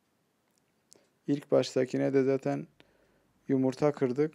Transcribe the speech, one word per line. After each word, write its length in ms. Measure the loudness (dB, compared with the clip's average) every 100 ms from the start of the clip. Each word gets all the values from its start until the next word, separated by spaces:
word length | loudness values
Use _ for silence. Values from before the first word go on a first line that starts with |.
| _ _ _ _ _ _ _ _ _ -20 _ _ -4
İlk 240 | -4 2
baştakine 640 | 0 2 -2 -2 -2 2
de 100 | 2
zaten 440 | 2 0 -4 -8 -10 _ -20 _ _ _ _ _ -2
yumurta 440 | 0 0 0 0
kırdık. 420 | 0 -2 0 -2